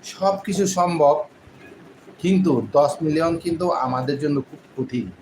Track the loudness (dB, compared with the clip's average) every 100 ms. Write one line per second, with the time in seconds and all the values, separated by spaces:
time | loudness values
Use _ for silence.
0 | -18 -2 -2 -2 -4 -2 0 2 0 4
1 | 4 4 0 -12 -20 -20 -20 -20 -20 -20
2 | -20 -6 0 2 4 2 2 2 2 0
3 | -2 0 0 -2 -4 -2 -2 0 -2 -2
4 | -2 -4 -2 -2 -4 -14 -18 -10 -6 -4
5 | -6 -10